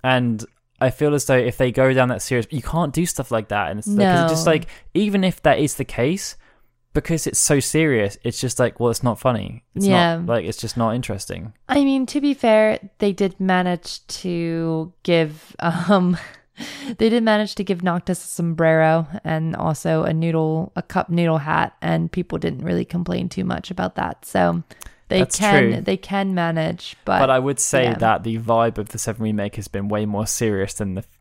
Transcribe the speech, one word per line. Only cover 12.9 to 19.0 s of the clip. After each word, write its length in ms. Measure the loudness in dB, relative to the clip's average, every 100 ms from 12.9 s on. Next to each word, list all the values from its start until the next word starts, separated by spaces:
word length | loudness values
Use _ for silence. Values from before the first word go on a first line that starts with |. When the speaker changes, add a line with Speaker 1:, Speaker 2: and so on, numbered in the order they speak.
| _
Speaker 2:
they 140 | -2
did 260 | 0 -2 0
manage 680 | 0 2 2 -2 -6 -16 -14
to 840 | -10 -6 -4 -2 -2 -2 -2 -4 _
give, 520 | 2 2 2 -4 -20 -4
um, 560 | -2 -2 2 4 4 0 -4 -20 _ -16
<laughs> 400 | -14 -12 -12 0
they 120 | 2
did 120 | 4
manage 320 | 2 2 0 -4
to 80 |
give 180 | -4 -2
Noctis 420 | 0 -2 -2 -6
a 40 | -6
sombrero 800 | -4 -4 2 4 6 6 4